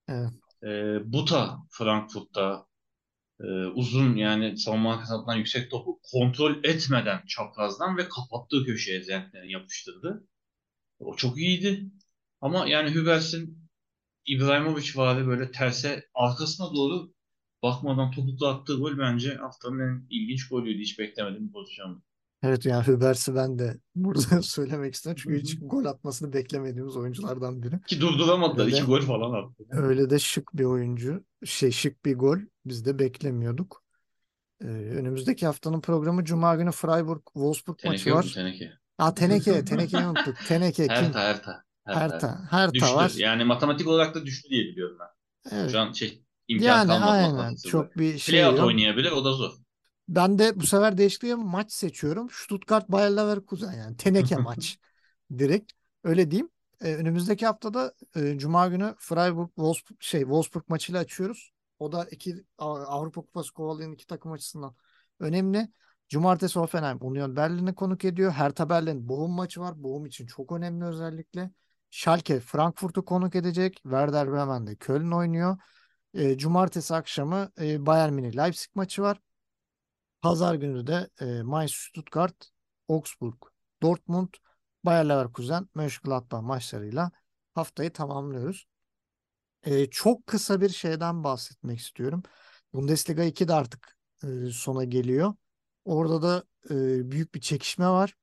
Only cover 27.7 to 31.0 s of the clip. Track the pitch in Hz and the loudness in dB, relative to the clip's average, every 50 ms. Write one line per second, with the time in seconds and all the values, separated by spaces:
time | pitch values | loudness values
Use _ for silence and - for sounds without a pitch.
27.7 | 160 185 - - 185 139 156 170 151 139 170 165 180 180 170 160 - 123 107 120 | -4 -4 -4 -4 -2 2 2 2 4 4 4 6 6 6 4 4 4 4 4 4
28.7 | 135 139 139 127 131 139 135 131 120 107 113 123 123 104 98 - - - 107 113 | 4 4 4 4 4 4 4 2 0 -2 -2 -2 -4 -4 -6 -8 -12 -20 -12 -6
29.7 | 131 151 139 135 131 131 139 127 143 143 - - - 147 - - - 147 131 127 | -2 0 2 2 4 4 4 4 4 4 2 2 -2 -4 -6 -6 -2 0 0 2
30.7 | 127 123 120 120 123 120 | 2 0 0 -2 -4 -4